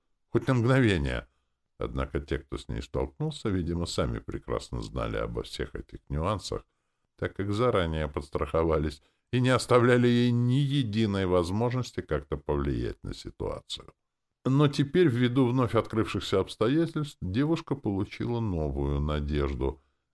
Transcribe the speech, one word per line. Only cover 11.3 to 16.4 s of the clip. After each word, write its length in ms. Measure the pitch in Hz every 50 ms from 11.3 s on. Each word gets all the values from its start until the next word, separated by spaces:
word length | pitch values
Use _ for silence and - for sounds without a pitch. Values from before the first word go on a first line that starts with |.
| 90 90 87 87 95 107 117 123 123 127 120 - - -
как-то 360 | - - 78 71 71 - 73
повлиять 640 | 71 - - 73 71 69 69 65 58 58 50 50 - -
на 120 | 92 -
ситуацию. 800 | - - - - - - - - - - - - - - - - _ _ _ _ _ _ _ _ _ -
Но 240 | 127 131 139 151 143
теперь, 400 | 143 - 180 143 - 180 185 156
ввиду 380 | 113 120 127 120 120 139 131
вновь 280 | 120 123 135 127 107 -
открывшихся 640 | 110 104 - - 110 104 - - 101 - - - 95